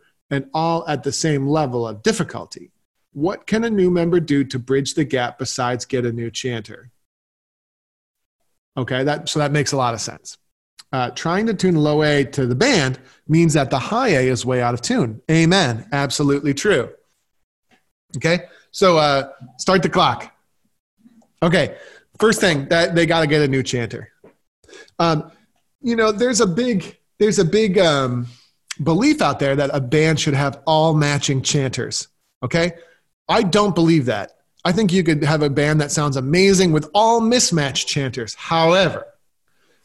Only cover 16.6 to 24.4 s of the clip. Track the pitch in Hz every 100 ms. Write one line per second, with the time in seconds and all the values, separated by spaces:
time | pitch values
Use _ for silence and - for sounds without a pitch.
16.6 | 208 160 104 - _ _ _ _ _ _
17.6 | _ _ _ _ _ 131 160 180 - _
18.6 | _ - 190 165 147 139 131 - - -
19.6 | - 190 170 180 151 120 - _ _ _
20.6 | _ _ _ _ _ _ _ - 175 175
21.6 | 139 - - - _ - 220 - 196 143
22.6 | 139 170 180 170 165 165 156 151 143 135
23.6 | 127 123 110 113 110 _ - _